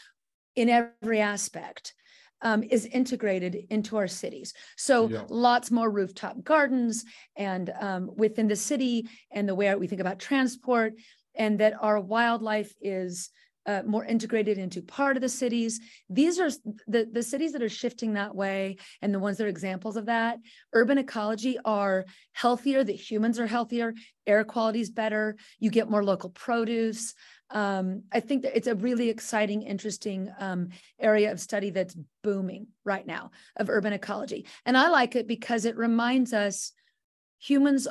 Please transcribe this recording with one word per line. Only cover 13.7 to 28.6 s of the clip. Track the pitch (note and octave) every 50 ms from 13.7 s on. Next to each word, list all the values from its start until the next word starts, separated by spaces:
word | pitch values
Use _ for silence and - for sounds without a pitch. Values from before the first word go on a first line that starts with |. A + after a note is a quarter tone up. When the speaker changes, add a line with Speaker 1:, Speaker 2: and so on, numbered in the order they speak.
| G3+ F#3+ -
Speaker 1:
more | G#3+ G#3 A3+ A3+
integrated | A3+ A#3 A3 A3+ A3 A#3 A3 G#3 G#3+ G3+
into | F#3+ F#3+ F3 - F3+
part | F3+ - - - C#4 C#4 C4+
of | B3+
the | C4 B3
cities. | - - C4 A#3+ A#3 A#3 A3+ A3+ A3+ - - - - - _ -
These | F3+ B3+ D4+ F4 E4+ F4+
are | F4+
s-, | D4 - - - G#3+ G#3 - -
the, | G#3+ A3+ A#3 A3 A3+
the | A3+ A#3
cities | A#3 - C#4 C#4 D#4+ D#4
that | C4+ C4+
are | A#3 G#3
shifting | G#3+ - - A#3 - - A#3 A3 G#3
that | G3+ G3+ G#3 F#3+
way | F#3+ G3 G3 G3 G3 G3 G3 F#3+ - - - - -
and | - G#3 G3
the | F#3+
ones | G3 G#3 F#3+
that | G#3+ G#3+
are | G3+
examples | F3 D#3 F#3+ F#3+ F#3 F3 F#3+ A3 G3+
of | A3+ G#3
that. | A#3 A#3 A3+ A3+ A#3 A#3 A#3 - - - - _ - -
Urban | A3+ A#3+ A#3 C#4
ecology | C#4 C4 - - A3+ G#3 G#3+ A3 G#3+ A3 C4 B3 - -
are | A3+ G#3+ G3+ G3+ G3 F#3+ F#3+ F#3 F#3 - - _ _
healthier, | - - - A#3+ B3 A#3+ - C#4 C4+ C4+ C4
the | G3+ G3
humans | - - - A3 G#3+ A3 A#3 A3+ A#3+
are | A#3
healthier, | G3+ A#3 A#3+ A#3 - A#3+ A#3 A#3 A3+ A3+ A3+ - - _ _ -
air | G#3 G3+ G#3+ G#3+
quality | A3 - A#3 A3 A3+ G#3+ A#3+
is | G#3+ F#3
better, | - A3+ A3 A3 G#3+ G#3+ G#3+ G#3+ G#3+ - - - - -
you | A3 G#3
get | A3 A3+ A3 A3
more | G#3 G#3 G3+
local | G3 F#3 F#3 - F3+
produce. | - - - B3 A#3 A#3 A3+ A3+ A#3 A3+ A3+ A3 A3 A3+ - - - _ - - - _ _ -
Um, | - G#3+ G3+ G3+ G3 F#3+ F#3 F#3 F#3+ - - -
I | - A#3
think | A3+ - C#4+ B3+ -
that | - -
it's | A3+